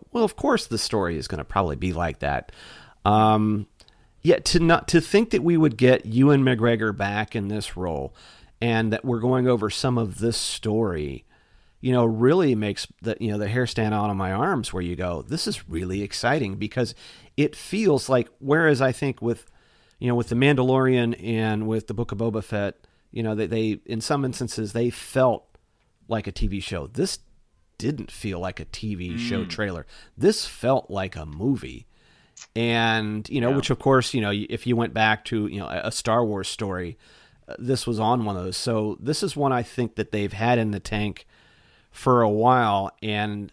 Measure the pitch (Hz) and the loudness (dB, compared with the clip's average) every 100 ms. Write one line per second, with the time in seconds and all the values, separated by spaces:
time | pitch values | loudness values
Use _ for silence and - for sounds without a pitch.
0 | - 233 220 - - 240 - 113 - 110 | -4 0 0 0 0 0 0 -4 -2 0
1 | 90 82 65 85 69 98 90 67 90 82 | 0 -2 -6 -8 -4 0 0 -2 -2 -2
2 | 82 76 71 69 - - - - - _ | -4 -2 -2 -4 -6 -16 -20 -20 -20 _
3 | 101 107 110 110 107 107 104 _ _ _ | 2 4 6 4 2 0 -4 _ _ _
4 | _ _ 160 - - 180 165 170 - 170 | _ _ 4 4 4 4 6 4 4 2
5 | 156 202 226 202 165 170 156 107 127 127 | 4 4 4 2 2 4 4 6 6 6
6 | - 113 135 143 131 120 117 113 110 98 | 2 4 6 8 4 4 2 2 0 -2
7 | 98 104 107 117 101 104 - - 90 76 | -2 -2 -4 -4 -4 -6 -6 -6 -4 -4
8 | 67 - - - - _ 117 113 110 107 | -6 -12 -20 -20 -20 _ 0 2 2 0
9 | 131 117 120 127 123 123 104 - 135 123 | -2 0 2 2 4 2 0 -2 0 0
10 | 107 87 113 110 - - 110 107 110 82 | -2 -2 -2 -2 -4 -6 -2 0 0 -2
11 | 73 64 - _ _ _ _ _ 131 127 | -6 -8 -16 _ _ _ _ _ 0 2
12 | 117 110 123 175 160 113 107 98 - - | 2 4 4 4 4 2 0 -4 -8 -8
13 | 117 - 110 104 104 120 123 - 110 107 | -6 -4 -4 -2 -2 0 0 0 0 0
14 | 104 98 92 95 156 139 - 92 87 87 | 0 -2 -2 0 0 -2 -2 -4 -4 -4
15 | 90 85 - 165 - - - 80 90 98 | -4 -6 -6 -6 -4 -6 -8 -6 -4 -4
16 | 101 - 120 151 107 98 104 - 139 - | -6 -4 0 0 -2 -4 -6 -2 -4 -6
17 | - - - - 147 - - 202 208 139 | -20 -20 -10 -2 -2 -2 -6 0 2 2
18 | - 131 117 _ 135 151 160 135 131 - | 2 0 0 _ 0 4 4 4 2 0
19 | 143 127 113 117 - _ _ _ _ _ | -4 -2 -2 -4 -6 _ _ _ _ _
20 | 123 120 117 120 139 143 127 131 131 127 | -2 0 0 2 4 4 4 4 4 4
21 | 117 120 107 113 110 107 110 110 - 107 | 2 -2 -4 -2 0 -2 -2 -4 -4 -6
22 | 117 101 113 107 101 104 101 - _ _ | -6 -4 -4 -4 -4 -4 -4 -6 _ _
23 | _ - 110 107 98 113 110 101 - 113 | _ -6 -4 -2 -2 0 0 -2 -6 -6
24 | - 143 135 117 123 - 107 117 120 - | -2 -2 -2 -4 -6 -6 -6 -2 -2 -2
25 | - 135 131 110 - _ _ _ _ _ | -4 2 2 2 -6 _ _ _ _ _
26 | - 113 104 - 104 98 - 92 71 120 | -6 -6 -4 -2 -2 -2 -6 -8 -6 -4
27 | 190 - - _ _ _ _ - 113 147 | -4 -4 -14 _ _ _ _ -8 -6 -6
28 | - - 104 90 92 - 82 - 110 98 | -8 -10 -8 -6 -6 -8 -12 -10 -8 -6
29 | 90 82 - - 98 85 104 85 - - | -6 -6 -4 -4 -4 -4 -4 -6 -12 -18
30 | - - 151 214 - - 120 135 - 98 | -20 0 2 2 -4 -4 0 0 -2 -6
31 | 95 82 78 76 113 127 69 60 - _ | -6 -8 -12 -4 -2 -2 -4 -14 -18 _
32 | _ _ _ - - - 117 117 113 110 | _ _ _ -20 -12 -4 0 2 2 0
33 | 107 107 107 143 120 139 - 123 - 131 | -2 -6 -4 -2 2 2 0 0 4 4
34 | 120 127 104 104 104 113 123 117 113 110 | 4 0 -2 -2 -4 -6 0 0 0 2
35 | 110 107 - 113 104 90 87 85 - - | 2 2 0 -2 -2 -4 -6 -6 -4 -4
36 | 120 113 117 101 95 - 104 90 87 - | 0 2 2 -2 -6 -6 -6 -4 -6 -10
37 | _ _ _ _ - - 123 127 - 110 | _ _ _ _ -18 -8 -2 -2 -2 0
38 | 110 123 107 95 92 92 - 113 107 - | 2 2 0 -2 -4 -6 -2 0 -2 -4
39 | 117 151 196 143 139 123 117 - 117 - | -4 -2 -4 -2 0 0 -2 -4 -4 -4
40 | 104 107 101 98 113 123 110 101 - 107 | -4 -4 -4 -2 2 2 2 -4 -4 -4
41 | 104 - - _ _ _ _ _ _ - | -4 -6 -16 _ _ _ _ _ _ -4
42 | - 123 110 107 117 127 113 101 98 - | 2 4 4 4 4 4 4 2 -2 -6
43 | 107 104 104 104 101 | -4 -2 -2 -4 -10